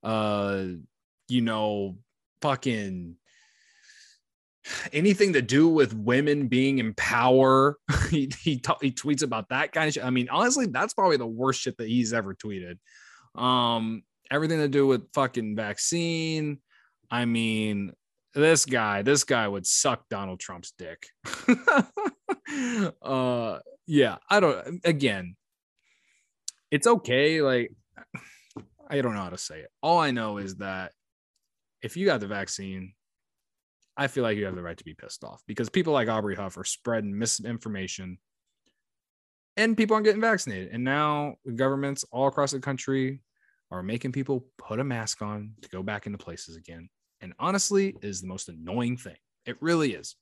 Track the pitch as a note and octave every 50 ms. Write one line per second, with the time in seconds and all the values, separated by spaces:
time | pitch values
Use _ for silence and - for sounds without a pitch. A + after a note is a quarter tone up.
0 | - A2 A2 A2 G#2+ G#2+ G#2 G2+ G2+ G2+ G2+ G2 F#2+ F#2 F2+ E2+ D2 - _ _
1 | _ _ _ _ _ _ B2 B2 A#2 A#2 A2 A2 G#2+ G#2+ G#2 G2+ G2+ G2 F#2 G2
2 | _ _ _ _ _ _ _ _ - D3+ C3+ B2+ - C3+ A#2+ A2 G#2 G2 F#2 F#2
3 | F2 E2+ E2+ _ _ _ _ _ _ _ _ _ _ _ _ _ _ _ - -
4 | - - _ _ _ _ _ _ _ _ _ _ _ - - - - - - D3+
5 | E3+ G#3 G3+ F#3+ G#3 G3 F3 C#3 B2 G#2 B2+ C#3 D#3+ E3 D#3+ D#3 C#3 A2+ G#2+ A2
6 | G#2 A2+ B2 C3 C#3+ D3+ D3 D3 C#3+ A#2+ A#2 B2 C3 C3+ C#3 C3 A#2 A2 G2+ -
7 | - - - - A#2+ B2+ B2+ C3 C3+ C3 C3 C3 C3+ C#3+ C#3+ - _ - C#3 -
8 | - - E3+ D3+ C#3 C3+ C3+ - - E3+ D3 B2+ - - D#3+ - C#3+ C#3 B2+ -
9 | - D3+ D3 B2+ D3+ C3 A#2 A2 G#2 _ B2+ C3 D#3 D3+ - D#3+ D#3+ D3+ D3 D3
10 | B2+ B2+ B2+ B2+ B2 B2 B2+ D#3+ G#3+ B3 C4 D4+ B3+ G3+ C#3+ B2 F3 A3 - -
11 | G3 F#3 D#3+ C3 A#2+ A2+ A2+ A2+ B2+ C3 B2+ - - C3 A2+ _ A#2 A2 A#2 B2
12 | A#2+ A2 A#2 A#2 G#2 G2 F#2+ - - G#2+ G2+ F#2+ F2+ F2 F2+ F#2 _ _ _ -
13 | - - - - _ _ _ - A#2+ B2+ B2+ B2 A#2+ A#2+ A#2 A2+ A2+ A2 A2+ G#2+
14 | - _ _ _ _ _ C3+ D3 D#3 D#3 E3 D#3 D3+ C#3+ C3+ C#3+ C#3 C3+ C3 A#2+
15 | G2 _ - D3 C3+ B2+ - B2 A2+ G#2+ G#2+ G#2+ A2 G#2 G#2 - - - - E3+
16 | E3+ E3 E3 E3 D#3+ D#3+ D#3+ D#3 D3+ D3+ D3 C3+ _ _ _ _ _ _ _ _
17 | _ _ A#2 A#2+ A#2+ A#2 A#2 A2+ A2+ A2+ A2 A2 G#2+ G#2+ G#2 G2+ G2 F#2+ - _
18 | _ _ _ _ _ _ _ C#3+ D3 D#3+ E3 D3+ - C#3 B2+ B2 A2 G#2 G2+ G2+
19 | G2+ B2+ C#3+ C#3 - - C#3+ A#2+ A2 G#2 G2+ G2 F2+ - - - - D3 B2 -
20 | _ _ - G2+ G2+ F#2+ F#2 F#2 - - F#2+ F2 F2 - - _ - E3 E3 -
21 | - - _ _ _ - - - - - B3 B3 - - E4+ C#4 G#3 - _ -
22 | G#4+ F4 - _ _ - C#4+ - _ - D4 C#4+ B3+ A#3+ A#3+ A3+ G3+ E3 - _
23 | - - C3+ C3 B2+ B2+ B2 A#2+ A#2 A2+ F2+ - - - - _ _ - D#3+ D3
24 | C3 A2+ F2+ - _ - G3 G#3 G3 D#3+ C3 F2+ - C3 E3+ F3+ _ F3 E3 C#3+
25 | C#3 B2 G#2 F#2+ F2+ F2 F2+ _ _ _ _ _ _ _ _ _ _ _ _ _
26 | _ _ _ _ _ _ _ _ _ - _ _ _ _ - D3 - A#3 A#3+ G3
27 | - - B2 C3 C#3+ D3+ D#3+ D#3+ D3 C3+ C3 B2 A#2 - - _ _ _ _ -
28 | - _ _ - - - - - _ _ _ - - _ _ _ - - D3+ C#3+
29 | C3 B2 A2 G2+ F#2+ F2 F2 F#2 - - D#2 D#2+ D2+ - _ _ - D3+ E3+ F3
30 | D#3+ C#3+ B2+ A#2+ A2+ A2 G#2 G2+ G2 F#2+ F#2+ G2 G2+ F#2+ F#2+ F#2+ F#2 F2 _ _
31 | _ _ _ _ _ _ _ _ _ _ _ _ _ _ _ _ - A#2 - E3+
32 | F#3+ G3 D#3 A#2 G2+ G2 G#2 G2+ G2 - - - G2 F#2+ F#2+ F#2+ F#2 F#2+ G2+ _
33 | _ _ _ _ _ _ _ _ _ _ _ _ _ _ _ _ _ _ _ -
34 | C#3 C#3 - C#3 B2 A2+ G#2+ G#2 G2+ F#2+ F#2 F2+ F2 E2+ E2+ - - E2 D#2+ _
35 | - - - - - A1+ - - _ - G#2+ G#2 A#2+ G#2+ - F#3+ F3 E3 D3+ C3+
36 | A#2 A2 A2+ A2 G#2 G#2 F#2+ F2 G2+ F#2+ - - F#2 - - - _ B2 A#2 A2+
37 | G#2+ G2+ G2 G2+ A#2 A#2 - - G#2+ A2+ A#2 A2+ - A#2 G#2+ G2 F#2+ F#2 - -
38 | F#2+ F2+ F2+ F2+ _ _ _ _ _ _ _ _ _ _ _ _ _ _ _ _
39 | _ _ _ _ _ _ _ _ _ _ _ - G#3+ A3+ A3+ A3 A3+ G#3 A3 G#3+
40 | G#3 G#3+ G#3 G#3 A3 A3+ A3 G3 - - G#2 F#2 F#2 - - A#2 B2 C3 C3+ D3
41 | D3+ D3+ D3+ D3 D3 D3 - _ _ C3+ A#2+ A#2 C3 C3+ C#3 C#3 C#3 C#3 C#3 C#3
42 | - - - B2 C3+ C#3 C3+ - C#3+ C3+ C#3 C3+ C3 C#3 C#3 B2+ - - C3+ C3+
43 | C3 C3 C#3 C3+ _ _ _ _ _ _ _ _ _ _ D#3 - - - A2+ B2
44 | - C3+ B2 C#3 C3+ C3 C#3 B2+ B2 _ _ - - - A2 A2+ C3+ C#3+ B2+ A#2
45 | A2+ A2 - - G#2+ G#2 G#2 G#2+ G#2 G#2+ A2 _ - - - F#2 F#2+ G#2 G#2 G#2
46 | - G#2+ G2+ G2 - - E2+ - - - E2 E2 E2 - E2+ E2 E2+ F#2 _ _
47 | _ _ _ _ - F#2 - _ - E3+ F#3+ G3 - - G3+ G3 G3 G3 F#2+ -
48 | - G#2 G2 F2+ F2+ F#2 F#2 F#2 - - E2+ D#2+ D#2+ F2 F#2+ A#2+ A#2+ A#2+ B2 A#2+
49 | - G#2 D#2 _ _ _ _ _ _ - A#2+ _ C#3+ D#3+ E3+ E3 D#3 C3+ G2+ D#2
50 | - - - _